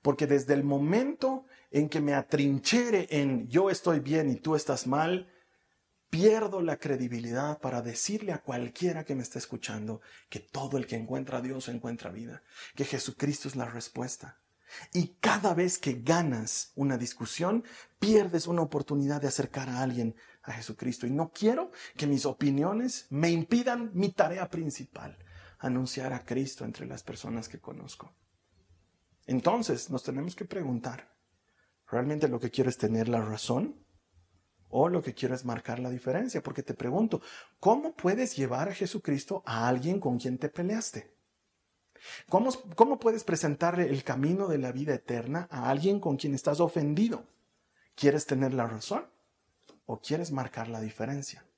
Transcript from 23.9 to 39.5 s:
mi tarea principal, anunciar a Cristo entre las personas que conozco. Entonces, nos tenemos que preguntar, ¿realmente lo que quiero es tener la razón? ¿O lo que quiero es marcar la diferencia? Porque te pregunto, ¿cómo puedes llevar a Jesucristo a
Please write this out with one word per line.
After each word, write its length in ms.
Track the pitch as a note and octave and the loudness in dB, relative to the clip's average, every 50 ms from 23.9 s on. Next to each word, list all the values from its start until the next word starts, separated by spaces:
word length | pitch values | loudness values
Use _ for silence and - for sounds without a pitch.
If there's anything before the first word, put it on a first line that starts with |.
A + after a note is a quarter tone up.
| F#3+ | 0
mi 140 | F3 G3 G3 | 0 0 0
tarea 420 | - - F3 D#3 F3 F#3+ F3+ - | 4 2 2 2 2 -4 -6 -6
principal, 680 | - E3+ D#3+ D3+ - - C3 - _ - - - - - - - - - - - - _ | -4 -4 -4 -4 -6 -6 -12 -12 _ -14 -14 -14 -16 -18 -20 -20 -20 -20 -20 -20 -18 _
anunciar 520 | - B2 B2+ B2+ C3 B2 - C3+ C3 C3 | -4 -2 0 0 0 -2 -4 -6 -4 -4
a 120 | B2+ B2 - | -6 -6 -4
Cristo 400 | - A#2+ C3 C3+ C3+ - - A2+ | -2 -2 0 0 -2 -4 -8 -10
entre 200 | - - - - | -10 -8 -10 -10
las 200 | - C3+ A#2 - | -10 -10 -12 -10
personas 440 | - - - - A2+ A2+ A#2 A2 - | -12 -12 -10 -8 -6 -6 -6 -6 -8
que 120 | - - | -14 -14
conozco. 520 | - A2 - - - - - - - - _ _ _ _ _ _ _ _ _ _ _ _ - _ _ _ _ _ _ _ _ _ _ | -14 -14 -14 -14 -14 -14 -14 -16 -16 -20 _ _ _ _ _ _ _ _ _ _ _ _ -20 _ _ _ _ _ _ _ _ _ _
Entonces, 640 | - B2+ B2+ - E3+ G#3 A#3+ A3 - G#3 - - - | -2 -2 2 4 2 2 2 0 0 -2 -2 -2 -6
nos 140 | - B2+ | -6 -4
tenemos 320 | - - C3+ C3+ D3+ F3+ - | -4 -4 -6 -4 -6 -6 -8
que 100 | - G3 | -8 -10
preguntar, 680 | - - G3 E3 C3+ B2 A#2 A#2+ C3 C#3 B2+ - _ _ _ _ _ _ _ _ _ _ _ _ _ _ _ _ - | -8 -6 -6 -2 -2 -2 -2 -4 -6 -10 -10 -16 _ _ _ _ _ _ _ _ _ _ _ _ _ _ _ _ -4
¿realmente 380 | - A#2 B2+ C#3+ D3+ D3+ D#3 | -2 0 0 0 0 2 2
lo 140 | C#3 B2 A#2 | 2 2 0
que 100 | B2+ A#2 | -4 -2
quiero 180 | - - B2+ B2+ | 2 2 2 2
es 80 | B2 | 2
tener 320 | - - G#2+ A2+ A2+ A2+ A#2 | 0 0 2 2 2 2 2
la 140 | A#2+ A2+ | 2 0
razón? 640 | G#2+ G#2+ G#2+ G#2+ - - A#2+ C3+ G#3 D4+ - - _ _ _ _ _ _ _ _ _ _ _ _ _ _ _ _ _ _ | 0 -2 -4 -4 -2 0 0 0 0 -2 -6 -12 _ _ _ _ _ _ _ _ _ _ _ _ _ _ _ _ _ _
¿O 200 | - A#2+ D3 F3 | 2 2 4 4
lo 120 | F3 - | 4 0
que 140 | - C3+ A2+ | -2 -2 -6
quiero 220 | - C3 B2 B2+ | -4 -2 -2 -2
es 80 | B2+ B2+ | -2 -4
marcar 340 | B2 A2+ - - - A#2 A#2+ | -4 -6 -4 -4 -6 -6 -4
la 120 | B2+ B2+ | -4 -4
diferencia? 520 | B2+ B2 - C3 C3 F3 A#3+ B3+ - D#3 | -6 -4 -2 -2 0 0 -2 -2 -4 -6
Porque 220 | - - - - - | -6 -6 -8 -8 -6
te 100 | - A#2+ | -8 -8
pregunto, 480 | - - B2 C#3 F#3+ A3+ A3 - - - - - - - _ _ _ | -4 -4 -2 2 2 2 2 0 -4 -6 -10 -18 -18 -20 _ _ _
¿cómo 340 | - G3 A3+ C#4 D4+ D#4+ D#4+ | 4 6 6 6 2 -4 -6
puedes 420 | - - F3 G3+ A#3+ B3+ - - | 0 0 2 2 2 0 -2 0
llevar 320 | C#3+ C3+ A#2+ A#2+ C3 D#3 G3 | -2 -2 0 0 -2 -2 -4
a 60 | F#3+ | -2
Jesucristo 720 | - G3 F3+ - G#3+ - - C#3+ C#3 - - G3 F3+ _ | -4 -4 -4 -4 -4 -2 0 -2 -2 -2 -4 -6 -6 _
a 220 | - | -4